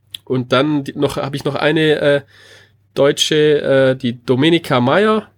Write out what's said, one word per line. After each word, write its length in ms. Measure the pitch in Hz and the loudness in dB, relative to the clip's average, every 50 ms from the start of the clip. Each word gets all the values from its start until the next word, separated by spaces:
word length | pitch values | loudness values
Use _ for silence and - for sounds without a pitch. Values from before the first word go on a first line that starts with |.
| _ _ - - _ | _ _ -20 -16 _
Und 280 | - 127 127 123 123 131 | -6 -4 -4 -2 0 0
dann 320 | 127 139 151 151 147 135 | 0 0 0 -2 -4 -4
die, 80 | 135 - | -6 -6
noch, 240 | - 143 135 - | -4 -4 -4 -4
hab 180 | - - 135 143 | -4 -8 -6 -8
ich 100 | 139 - | -6 -6
noch 80 | 151 139 | -6 -4
eine, 460 | - - 143 156 160 156 156 147 - - | -2 -2 0 0 2 2 2 0 2 2
äh, 180 | 147 143 143 - _ _ - - - - - _ _ _ _ _ _ - | 0 0 0 -2 _ _ -20 -20 -20 -20 -20 _ _ _ _ _ _ -2
Deutsche, 680 | - 139 143 156 - - - 160 156 151 151 147 147 - | 0 2 2 2 0 0 0 2 2 2 2 2 2 0
äh, 340 | - 135 135 135 131 131 | 0 2 2 2 2 0
die 260 | 131 - 120 117 123 - | -2 -4 -6 -6 -6 -2
Domenica 540 | - 127 123 143 160 170 165 165 - 143 123 | -2 0 2 2 2 2 0 0 0 0 0
Meyer 500 | 123 127 147 180 208 214 220 214 208 - _ | 2 2 2 2 2 2 0 -2 -4 -8 _